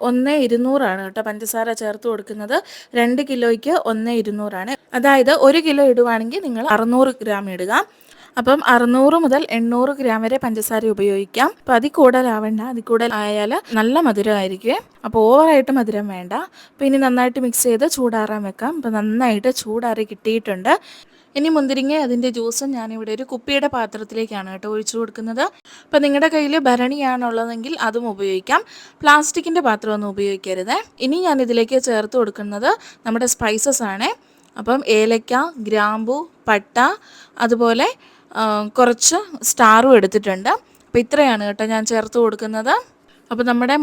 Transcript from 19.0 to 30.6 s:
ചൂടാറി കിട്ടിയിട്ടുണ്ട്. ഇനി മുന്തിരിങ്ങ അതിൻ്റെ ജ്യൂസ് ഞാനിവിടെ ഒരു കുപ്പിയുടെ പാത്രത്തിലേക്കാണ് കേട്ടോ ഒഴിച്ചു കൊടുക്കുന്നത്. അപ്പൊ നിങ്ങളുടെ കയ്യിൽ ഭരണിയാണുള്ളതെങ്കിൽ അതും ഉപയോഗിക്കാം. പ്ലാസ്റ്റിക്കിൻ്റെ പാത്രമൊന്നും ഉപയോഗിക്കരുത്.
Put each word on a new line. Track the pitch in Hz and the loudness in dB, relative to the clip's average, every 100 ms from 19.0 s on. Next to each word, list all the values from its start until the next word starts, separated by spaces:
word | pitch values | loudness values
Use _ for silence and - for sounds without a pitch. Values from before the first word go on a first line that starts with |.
| 214 226 254 214 254 254 | -2 0 0 0 0 -2
ചൂടാറി | 220 220 233 220 214 | -4 -4 -4 -4 -6
കിട്ടിയിട്ടുണ്ട്. | 196 220 226 214 185 208 370 - - - _ _ 285 | -6 -4 -2 -4 -4 0 0 -2 -20 -20 _ _ -2
ഇനി | 311 311 | 0 2
മുന്തിരിങ്ങ | 269 269 269 311 262 | 0 -2 -2 -2 0
അതിൻ്റെ | 240 254 233 | 0 -2 -2
ജ്യൂസ് | 226 226 277 254 | -6 -6 -6 -6
ഞാനിവിടെ | 220 220 220 220 | -8 -10 -8 -8
ഒരു | 262 | -8
കുപ്പിയുടെ | 247 277 277 285 262 | -10 -4 -2 -2 -2
പാത്രത്തിലേക്കാണ് | 214 214 208 220 220 208 190 | -6 -8 -12 -8 -8 -8 -10
കേട്ടോ | 190 208 214 | -10 -8 -6
ഒഴിച്ചു | 214 226 | -6 -6
കൊടുക്കുന്നത്. | 226 226 226 226 349 - - - _ | -6 -8 -8 -4 -4 -6 -20 -20 _
അപ്പൊ | 302 285 | 0 0
നിങ്ങളുടെ | 285 320 311 | 2 0 0
കയ്യിൽ | 294 311 269 | 0 0 2
ഭരണിയാണുള്ളതെങ്കിൽ | 247 247 294 269 247 240 226 233 226 247 330 226 | 0 0 -2 -4 -4 -4 -4 -6 -8 -10 -6 -4
അതും | 233 233 | -4 -6
ഉപയോഗിക്കാം. | 196 196 190 190 311 - - - _ | -6 -4 -4 -2 -2 -2 -12 -20 _
പ്ലാസ്റ്റിക്കിൻ്റെ | 302 294 302 339 330 330 277 | 4 4 4 -4 -2 0 0
പാത്രമൊന്നും | 214 220 208 208 196 | 0 -2 -4 -4 -4
ഉപയോഗിക്കരുത്. | 202 196 190 185 | -4 -4 -6 -6